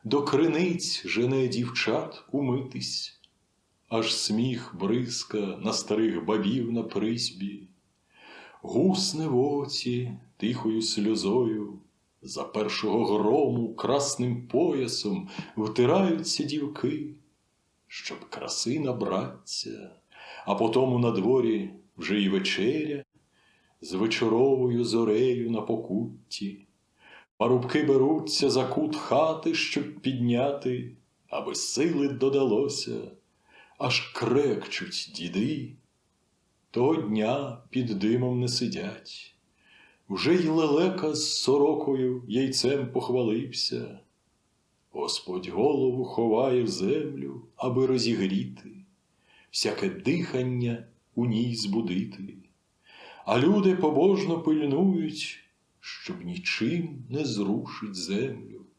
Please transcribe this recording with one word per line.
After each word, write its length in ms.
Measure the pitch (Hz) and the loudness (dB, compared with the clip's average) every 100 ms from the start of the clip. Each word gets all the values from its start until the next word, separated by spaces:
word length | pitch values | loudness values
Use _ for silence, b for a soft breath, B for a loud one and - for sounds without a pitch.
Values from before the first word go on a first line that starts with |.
до 180 | 110 143 | 2 0
криниць 840 | - - 160 151 180 170 - - - | 2 2 4 2 0 0 -4 -6 -4
жене 420 | 107 123 135 127 | 0 2 2 0
дівчат 760 | 107 123 - - 135 160 - - | 0 -4 -2 0 -2 -4 -12 -6
умитись. 880 | 135 131 127 - 131 - - - - _ _ _ _ _ _ _ | -2 0 -2 -4 -8 -8 -8 -10 -16 _ _ _ _ _ _ _
Аж 260 | 110 110 | -2 0
сміх 600 | - - 107 127 117 - 85 | -2 0 0 0 -2 -8 -6
бризка 800 | 98 120 123 - - 107 98 90 | 0 0 0 -6 -4 -4 -4 -4
на 100 | 104 | -4
старих 520 | 110 - 104 110 85 | -4 -2 0 2 0
бабів 480 | 82 107 98 127 117 | 0 0 2 0 0
на 100 | 117 | -2
присьбі. 880 | 101 101 107 120 - 92 98 101 - _ _ _ B B B B B B | -2 -2 -2 -2 -4 -6 -10 -10 -18 _ _ _ B B B B B B
Гусне 640 | - 117 185 185 - 151 156 | -2 2 4 2 -2 -2 0
в 120 | 123 | 2
оці 760 | 143 143 143 - 123 123 123 101 - _ | 2 0 -4 -4 -2 -2 -4 -8 -16 _
тихою 460 | 107 120 110 113 | -4 -2 0 0
сльозою, 960 | 110 - 107 107 98 120 117 107 104 95 _ _ _ _ | -2 0 0 0 2 2 2 -2 -6 -12 _ _ _ _
за 220 | - 139 | -12 -10
першого 760 | 135 107 104 - 107 107 98 104 | -6 -4 -2 -2 0 2 2 2
грому 560 | 104 143 135 120 113 | 4 4 2 0 -4
красним 720 | - 123 139 139 - 123 117 - | -4 0 0 0 -2 -2 -2 -2
поясом 800 | 127 170 139 117 - 104 95 90 B B - | 0 2 0 -2 -2 -2 -4 -6 B B -4
втираються 880 | 107 - 123 185 190 160 - - | -2 2 4 4 4 0 -2 -4
дівки. 680 | 139 151 139 - - - - - _ _ _ _ _ _ _ | -2 -4 -4 -2 -4 -2 -8 -12 _ _ _ _ _ _ _
Щоб 400 | - - - - | -14 -12 -12 -12
краси 500 | - - - - 151 | -10 -6 -4 -2 -2
набраться, 1120 | 135 117 95 95 131 - - - - - 95 - _ B B B - | -2 -2 -2 -2 -4 -10 -10 -8 -8 -10 -14 -20 _ B B B -4
а 80 | |
потому 440 | 98 113 123 131 123 | 0 2 4 4 4
на 120 | 117 | 2
дворі 600 | 98 98 131 117 104 98 - _ - | 2 4 4 4 0 -2 -10 _ -12
вже 240 | 82 104 | -2 2
й 80 | 98 | 2
вечеря, 760 | 190 190 - 107 156 151 143 135 _ _ b b b b b | 2 0 0 0 0 -2 -6 -8 _ _ b b b b b
з 120 | 80 | -8
вечоровою 920 | 92 107 - 113 113 135 131 127 120 | -2 0 2 2 6 6 4 4 2
зорею 680 | 117 113 110 107 131 123 117 | 2 2 4 4 4 2 0
на 100 | 110 | -2
покутті. 1040 | 104 113 - 98 117 - _ - 98 98 _ _ _ B B B B _ | -2 -4 0 -2 -2 -8 _ -8 -8 -10 _ _ _ B B B B _
Парубки 440 | 117 123 123 147 | 2 4 2 2
беруться 680 | 143 135 139 160 - - 139 | 4 6 6 2 0 0 2
за 140 | 120 | 2
кут 320 | 127 147 151 - | 2 0 -2 -2
хати, 580 | - 123 160 160 170 | 2 4 4 2 -2
щоб 460 | 156 - 143 135 - | -2 -2 -2 -4 -4
підняти, 960 | 135 127 120 120 139 143 131 127 123 - _ _ _ | -4 0 2 2 0 0 -4 -4 -8 -16 _ _ _
аби 260 | - - | -8 -6
сили 540 | - - 117 165 143 143 | -6 -4 0 0 2 -2
додалося, 1000 | 120 135 139 131 107 139 - - 113 - - _ _ b b b b | 2 2 4 4 4 2 -4 -6 -8 -10 -16 _ _ b b b b
аж 220 | 131 - | -2 -2
крекчуть 1120 | - - 113 131 143 98 - - 95 - - | -4 -4 2 4 4 0 -4 -8 -8 -8 -10
діди. 580 | - 87 90 135 147 120 - _ _ _ _ _ _ _ _ _ | -10 -6 -2 -2 -2 -8 -14 _ _ _ _ _ _ _ _ _
Того 260 | 117 131 165 | 0 2 2
дня 640 | 107 107 107 143 135 120 - | 0 0 0 0 -4 -10 -6
під 160 | 131 120 | -2 -2
димом 540 | 98 107 123 127 123 | 0 2 2 2 0
не 80 | 123 | 0
сидять. 840 | - 117 95 95 - - - - _ _ b b b b b _ | -2 -2 -4 -8 -10 -16 -18 -20 _ _ b b b b b _
Вже 260 | 92 120 | -2 4
й 140 | 185 160 | 4 4
лелека 680 | 160 156 147 185 - 156 | 4 4 4 4 0 -2
з 180 | 139 - | -2 -2
сорокою 920 | - - 139 143 156 143 131 127 127 123 | 0 2 4 4 2 0 0 0 -2 -2
яйцем 640 | 113 262 - 123 139 120 | 0 0 2 2 0 -2
похвалився. 1080 | 123 - 123 117 113 135 - - 120 - 196 _ _ _ _ _ _ _ _ _ | -4 0 0 2 0 -2 -4 -4 -4 -8 -14 _ _ _ _ _ _ _ _ _
Господь 580 | - - - - 90 90 | -8 -6 -6 -6 -6 -4
голову 560 | 90 135 139 127 127 | 2 2 4 2 0
ховає 580 | 123 - 117 107 135 127 | -4 0 2 4 4 2
в 60 | 110 | 2
землю, 720 | 95 95 151 139 135 139 131 - - | 0 0 0 -2 -8 -10 -12 -18 -6
аби 300 | 127 123 131 | -2 2 2
розігріти, 840 | 131 113 104 95 98 123 - - - - _ _ b b b b | 2 2 2 2 0 -2 -10 -18 -20 -20 _ _ b b b b
всяке 400 | - 110 - 98 | -4 -2 0 -4
дихання 960 | - 127 170 170 127 127 123 120 117 - _ _ | -2 0 0 0 -2 0 0 -2 -2 -8 _ _
у 120 | - 123 | -2 0
ній 280 | 110 120 | 0 0
збудити. 800 | 117 101 104 95 90 117 - 98 - - _ _ _ B B B B | -2 -2 -2 0 -2 -4 -8 -14 -16 -20 _ _ _ B B B B
А 140 | - 113 | 0 4
люди 380 | 151 208 190 180 | 6 6 4 4
побожно 640 | 156 135 185 190 160 165 | 4 6 6 4 2 0
пильнують, 1080 | 160 156 143 139 190 180 156 - - - _ _ _ _ - | 2 2 2 4 4 2 -2 -6 -10 -12 _ _ _ _ -18
щоб 380 | - - 90 | -14 -12 -10
нічим 800 | 87 90 - - 113 170 165 135 113 | -8 -6 -6 -2 0 0 -4 -8 -8
не 160 | 135 | -4
зрушить 720 | 139 104 95 110 - - 107 | -4 -2 -2 -2 -4 -10 -10
землю. 640 | 92 85 101 131 117 - - - | -10 -4 -2 -2 -6 -14 -18 -20